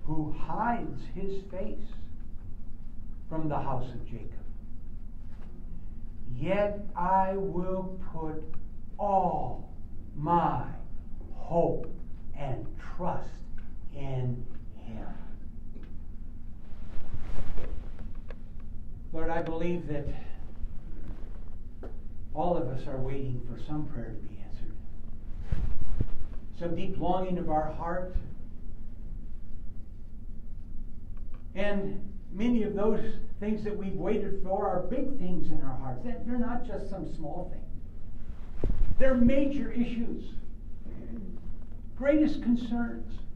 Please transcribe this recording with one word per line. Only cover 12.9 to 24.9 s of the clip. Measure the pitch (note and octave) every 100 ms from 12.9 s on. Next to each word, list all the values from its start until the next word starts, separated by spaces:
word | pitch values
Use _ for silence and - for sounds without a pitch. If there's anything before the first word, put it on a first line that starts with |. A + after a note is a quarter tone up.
| -
trust | F3+ - - - - - - - - -
in | C3+ C3 B2 B2 A#2+ - - -
him. | A2+ A2 - - - - - - - - - - - - - - - - - - - - - - - - - - - - - - - - - - - - - - - - -
Lord, | - -
I | G3
believe | - E3 F3 F3 -
that | F#3+ - - - - - - - - - - - - - - - - - - - - - - -
all | C#3+ F3 E3+
of | -
us | B2+ -
are | C3
waiting | B2 C3+ B2 A#2+ A#2
for | A#2
some | - D3+ D3
prayer | A#2+ A2+
to | A2 -
be | -
answered. | - - - - -